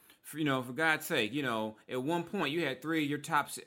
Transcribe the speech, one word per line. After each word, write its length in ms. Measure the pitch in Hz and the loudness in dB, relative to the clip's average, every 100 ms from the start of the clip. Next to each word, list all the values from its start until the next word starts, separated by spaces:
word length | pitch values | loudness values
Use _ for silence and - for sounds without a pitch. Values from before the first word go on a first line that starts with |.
| - - | -20 -20
for, 140 | - 147 | -10 -2
you 60 | |
know, 180 | 151 131 | 2 2
for 100 | 123 | 0
God's 340 | 127 160 156 - | 0 2 2 2
sake, 260 | 156 107 | 2 2
you 100 | 139 | 0
know, 340 | 135 113 110 107 - | 0 0 -2 -6 -6
at 140 | 127 | -4
one 220 | 131 170 | 0 0
point 280 | 170 202 147 | 0 -2 0
you 140 | 160 151 | 0 0
had 160 | 131 | -2
three 220 | 151 160 | -2 0
of 40 | 143 | 2
your 100 | 143 | -2
top 280 | 147 151 139 | 0 0 0
s-, 140 | - | -4